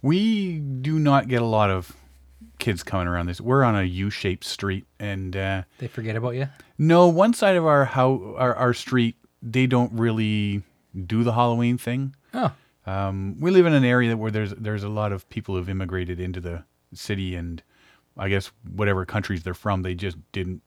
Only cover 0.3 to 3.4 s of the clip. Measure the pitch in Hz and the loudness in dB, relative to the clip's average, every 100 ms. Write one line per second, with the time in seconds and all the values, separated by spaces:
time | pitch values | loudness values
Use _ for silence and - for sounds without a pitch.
0.3 | 220 190 160 143 131 135 156 147 139 120 | 0 -2 -4 -6 -4 -2 2 4 4 4
1.3 | 127 117 110 104 95 90 - - _ _ | 0 2 4 4 2 -4 -16 -20 _ _
2.3 | _ - _ - 92 - 98 87 87 87 | _ -20 _ -4 -4 -4 -4 -2 -2 -4
3.3 | 87 | -6